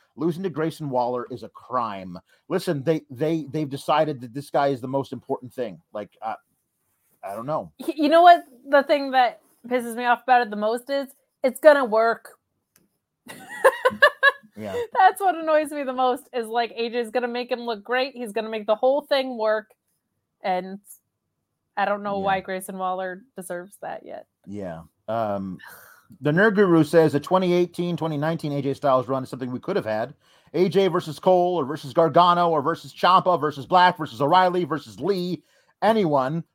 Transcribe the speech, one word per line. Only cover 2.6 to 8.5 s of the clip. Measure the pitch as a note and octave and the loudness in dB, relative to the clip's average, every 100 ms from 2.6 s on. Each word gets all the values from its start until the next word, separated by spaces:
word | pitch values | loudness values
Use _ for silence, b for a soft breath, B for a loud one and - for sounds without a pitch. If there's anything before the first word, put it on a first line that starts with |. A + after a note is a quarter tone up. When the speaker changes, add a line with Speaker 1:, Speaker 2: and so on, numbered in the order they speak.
| F3+ D3 | -2 -4
Speaker 1:
they, | B2+ D#3 - | 0 -2 -4
they, | A#2+ D#3 E3 C3+ | -6 -2 -2 -4
they've | D3+ D3 | -6 -6
decided | C3+ - D3+ D#3 C3+ | -8 -2 0 0 -4
that | B2 | -10
this | C3 C#3+ | -14 -4
guy | D#3 C#3+ | 0 0
is | B2+ | -2
the | B2 | -4
most | C#3 C3 | -6 -6
important | B2 - C3+ B2+ | -10 -6 -8 -8
thing. | - A#2 E2 _ | -10 -10 -10 _
Like, | G#2 G#2 _ | -14 -14 _
uh, | A2 G#2+ _ _ _ _ _ _ _ _ | -12 -12 _ _ _ _ _ _ _ _
I | F#2+ G#2 | -12 -10
don't | B2+ | -6
know. | D#3 D#3 _ | -6 -8 _
Speaker 2:
Y-, | D4 D4+ | -10 -2
you | D4 | 2
know | E4 | 6
what? | F4 F4 - | 8 8 4